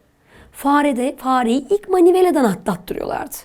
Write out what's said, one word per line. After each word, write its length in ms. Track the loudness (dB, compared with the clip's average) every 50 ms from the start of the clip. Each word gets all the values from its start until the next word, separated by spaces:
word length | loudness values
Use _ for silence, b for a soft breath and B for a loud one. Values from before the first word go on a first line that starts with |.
| _ _ _ b b b b b b b
Farede, 640 | -14 -6 0 2 2 2 2 0 0 -2 -4 -4 -6
fareyi 520 | -6 -4 -2 -2 0 0 0 -2 -2 -2 -2
ilk 200 | -4 -4 -2 0
maniveladan 560 | 2 4 4 4 4 4 2 2 2 2 0
atlattırıyorlardı. 920 | 0 -2 -2 -4 -6 -6 -6 -8 -10 -10 -8 -8 -8 -8 -8 -10 -12 -14 -18